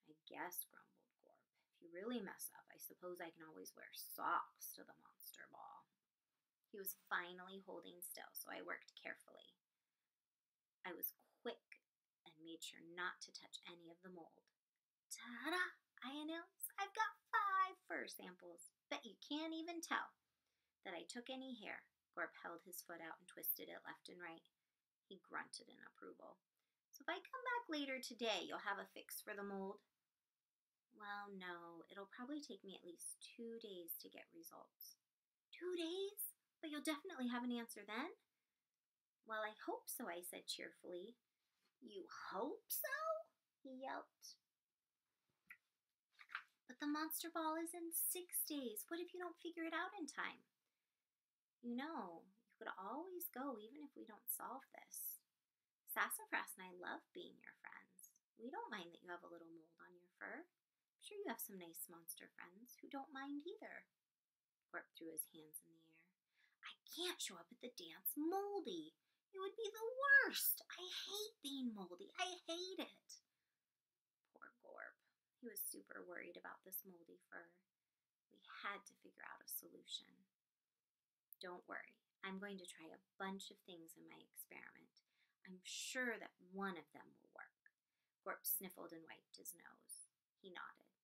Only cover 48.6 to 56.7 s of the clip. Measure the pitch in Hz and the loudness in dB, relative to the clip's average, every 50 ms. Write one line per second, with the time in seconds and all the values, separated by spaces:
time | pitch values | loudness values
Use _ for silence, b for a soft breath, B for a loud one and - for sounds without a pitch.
48.6 | 262 233 214 214 - - 330 339 359 349 - 359 359 349 339 - - 339 330 349 | 4 2 2 0 0 0 0 0 0 -2 -2 -2 -2 -2 -2 -2 -6 -4 -2 0
49.6 | 330 330 330 320 349 370 - 403 320 247 - - - - - - - _ _ _ | 0 2 4 4 2 2 0 -2 -4 -2 0 0 0 0 0 -4 -14 _ _ _
50.6 | _ _ _ _ _ _ _ _ _ _ _ _ _ _ _ _ _ _ _ _ | _ _ _ _ _ _ _ _ _ _ _ _ _ _ _ _ _ _ _ _
51.6 | - 240 240 240 269 311 330 285 208 180 170 170 - 190 190 _ _ _ - _ | -2 0 2 2 2 0 0 0 -2 -2 -4 -8 -12 -16 -20 _ _ _ -14 _
52.6 | 220 214 - - 190 202 233 285 339 381 370 349 320 - - 247 262 285 254 214 | -4 -4 -2 -2 -2 0 0 0 -2 -2 -2 -2 -4 -2 -2 0 0 0 0 -2
53.6 | 208 226 254 302 294 277 _ 233 220 220 214 196 - - - - - 190 233 269 | -4 -8 -10 -10 -10 -10 _ -10 -10 -10 -10 -12 -4 -2 -2 0 0 -2 -2 -4
54.6 | - - - - - - - - - - - - _ _ _ _ _ _ _ _ | -6 -8 -14 -16 -14 -8 -8 -4 -4 -4 -6 -6 _ _ _ _ _ _ _ _
55.6 | _ _ _ _ _ - - 226 196 233 - - 427 - - - - - - - | _ _ _ _ _ 0 6 6 6 6 4 -2 -2 2 2 2 2 2 -4 -8
56.6 | 185 185 | -8 -10